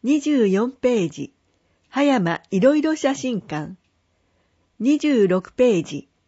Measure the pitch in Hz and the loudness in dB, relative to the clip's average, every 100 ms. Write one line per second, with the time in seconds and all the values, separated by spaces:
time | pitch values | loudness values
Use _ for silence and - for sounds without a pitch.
0 | 233 294 302 294 208 190 240 269 254 240 | 0 -2 0 0 2 2 -2 -2 0 0
1 | 170 147 139 _ _ _ _ _ _ - | -2 -6 -14 _ _ _ _ _ _ 0
2 | 285 262 170 165 _ 196 240 302 311 311 | 2 2 0 -4 _ 2 4 4 0 -2
3 | 277 269 254 226 - 151 151 190 _ _ | -2 -2 -4 -6 -6 -10 -10 -14 _ _
4 | _ _ _ _ _ _ _ _ 226 294 | _ _ _ _ _ _ _ _ -2 0
5 | 302 262 196 185 - - 254 190 151 143 | 0 2 2 0 -4 0 2 2 -2 -10
6 | - _ | -14 _